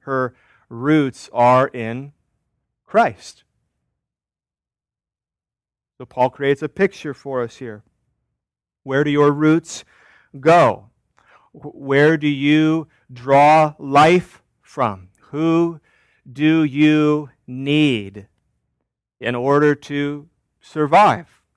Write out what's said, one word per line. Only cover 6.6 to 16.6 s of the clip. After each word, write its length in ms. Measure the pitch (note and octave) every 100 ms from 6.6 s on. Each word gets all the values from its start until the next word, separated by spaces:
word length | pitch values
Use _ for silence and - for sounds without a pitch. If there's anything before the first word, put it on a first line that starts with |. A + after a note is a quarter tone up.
a 60 | D3+
picture 460 | - G3 - D#3
for 300 | C3 C#3 C3
us 140 | A#2 -
here. 260 | B2 G#2+ _ _ _ _ _ _ _ _ _ _
Where 220 | C3+ C3+
do 60 | D3+
your 200 | D3 D3
roots 540 | D3 D#3 E3 - - - _ _ _ _ C#3+
go? 500 | C#3+ E3+ C3 G2+ G2+ _ _ _ _ _ _
Wh-, 240 | - D3 -
where 400 | C#3 C#3 D3 D#3+
do 100 | D3
you 640 | C#3 C#3+ D3+ D#3 D#3+ D3+ _ _
draw 640 | B2 B2 C#3 D3 D#3 D#3 D3
life 640 | C#3+ C#3 D#3 F3+ - _ _ _
from? 500 | _ - A#2+ F#2+ F#2 _ _
Who 500 | C#3+ E3 E3 E3+ D#3+ _ _ _ _ -
do 320 | B2 D3+ D#3+